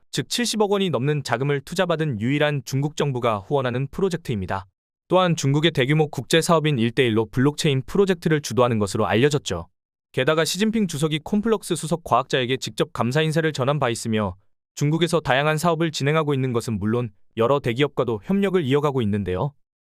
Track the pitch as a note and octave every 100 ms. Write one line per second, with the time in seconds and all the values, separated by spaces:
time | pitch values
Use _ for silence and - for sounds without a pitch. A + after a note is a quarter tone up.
0 | _ - - - A#3 A3 G#3 G3+ F#3+ C3
1 | C3+ D3+ C#3 A#2 C#3+ C#3+ - F3+ F3+ D#3+
2 | D#3 A2 A2+ D3 D3 D3 - C3 D3 -
3 | D3 B2 A#2+ G#2 F#2+ C#3+ B2+ B2 C3+ -
4 | F#3+ E3+ - A2+ F2+ G2 F#2+ _ _ _
5 | - F3+ F3+ E3 C#3 C#3+ E3 D#3+ B2+ D3+
6 | D3+ - A#2+ E3 D#3+ E3 D3+ C#3 A#2 A#2+
7 | B2+ A2 G#2+ - C3 D3 E3 C3+ - F#3
8 | G3 F3 F3 D#3 D3 A2+ B2 A2+ G2+ A2
9 | G2+ G#2 C#3+ C#3+ - F2+ E2 _ _ _
10 | _ - C3 D#3 D#3+ F3+ A3 A3 G3 C#3
11 | D#3 D3+ - G#3 G#3+ G#3+ - E3 D#3 E3+
12 | - A#2+ C3+ C#3 B2 B2+ - - D#3 -
13 | A#2 C#3 D#3+ D#3 D#3+ C#3+ B2+ D3 B2+ A#2
14 | A#2+ A2 G#2 F2+ _ _ _ - C#3+ D#3
15 | E3 E3+ - C3 D3+ D#3 E3+ D#3+ E3 C#3+
16 | C3+ D#3+ D3 C#3 C3 A#2 A2 G#2+ G#2 A#2
17 | B2 - _ - A2+ C#3+ B2+ A#2 C#3+ -
18 | B2 A2 - G3 G3 F#3 C3+ C#3+ D3 C3+
19 | A2 G#2 F#2 F2+ C#3 - _ _